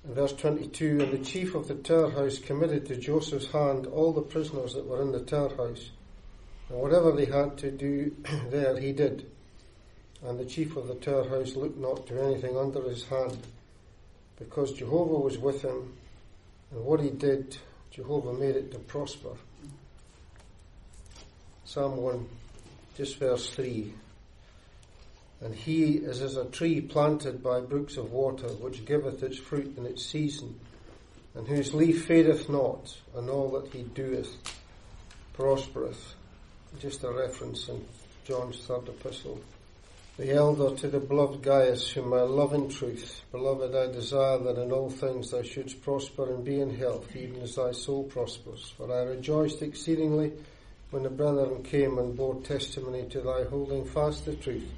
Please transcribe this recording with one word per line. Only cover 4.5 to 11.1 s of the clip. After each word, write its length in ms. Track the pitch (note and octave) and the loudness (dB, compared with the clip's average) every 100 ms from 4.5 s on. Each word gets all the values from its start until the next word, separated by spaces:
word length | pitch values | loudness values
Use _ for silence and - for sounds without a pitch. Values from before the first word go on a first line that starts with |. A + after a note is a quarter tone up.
| - G2+ | -4 -4
that 120 | - - | -4 -4
were 160 | B2+ | -2
in 100 | C#3 | 0
the 80 | B2 | -2
tower 340 | - D3 C#3 - | 0 0 0 0
house, 320 | A#2+ A#2+ - - - - - - - - - | -4 -4 -12 -16 -18 -18 -18 -18 -18 -16 -8
and 100 | B2 | -2
whatever 320 | C#3 E3+ E3 | 6 8 8
they 140 | C#3+ C3 | 6 4
had 320 | C#3 C#3+ - | 4 2 0
to 140 | C#3 | -6
do 440 | C#3 C#3 C#3+ D3 - C#3+ | -2 -2 0 -2 -4 -6
<clears throat> 180 | D3 A#2 | -4 -2
there 300 | C#3+ C3+ C3 | 2 2 2
he 140 | C3+ | 0
did. 360 | C#3 C#3+ - - - - - - - - - - - B2 | 2 2 2 -10 -18 -20 -20 -20 -20 -20 -20 -20 -12 -8
And 140 | B2 | -6
the 60 | B2+ | -6
chief 320 | E3 D#3 C#3+ | -2 -2 -4
of 100 | A#2+ | -6
the 80 | B2 | -6
tower 320 | D3 | 0